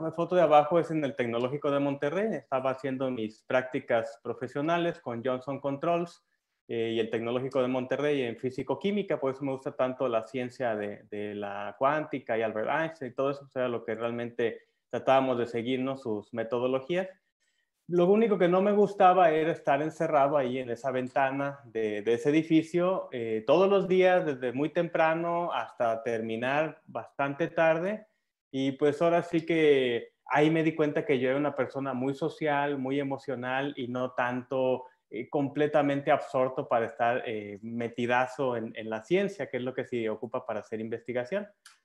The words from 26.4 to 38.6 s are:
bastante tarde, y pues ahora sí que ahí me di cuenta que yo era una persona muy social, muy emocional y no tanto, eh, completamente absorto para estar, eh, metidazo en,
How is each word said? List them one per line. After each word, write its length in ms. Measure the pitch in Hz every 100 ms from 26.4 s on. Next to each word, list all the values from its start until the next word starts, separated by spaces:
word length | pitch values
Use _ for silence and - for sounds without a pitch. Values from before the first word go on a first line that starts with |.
| 127 143 156 147 -
bastante 640 | 123 - - 139 143 165
tarde, 580 | 170 165 165 185 214 - _ _ _ _
y 220 | 135 135
pues 280 | 135 147 143
ahora 200 | 170 170
sí 240 | - 165 160
que 680 | 165 151 139 127 117 - _ -
ahí 220 | 135 156
me 140 | 160
di 120 | 160 160
cuenta 300 | 151 151 156
que 140 | 131
yo 100 | 127
era 80 | 139
una 180 | 147 -
persona 380 | 120 139 139
muy 200 | 123 135
social, 640 | 139 160 - 151 143 143 139
muy 220 | 131 139
emocional 760 | 139 135 - 120 123 131 143 -
y 120 | 120
no 240 | 127 127
tanto, 720 | 131 123 127 123 131 127 127 - _ _
eh, 180 | 110 123
completamente 840 | 151 135 135 147 151 143 139 147
absorto 560 | 139 - 135 131 147 139
para 180 | 131 113
estar, 380 | - 117 127 123
eh, 340 | 107 104 101
metidazo 920 | 113 117 117 123 120 123 127 - 131
en, 160 | 117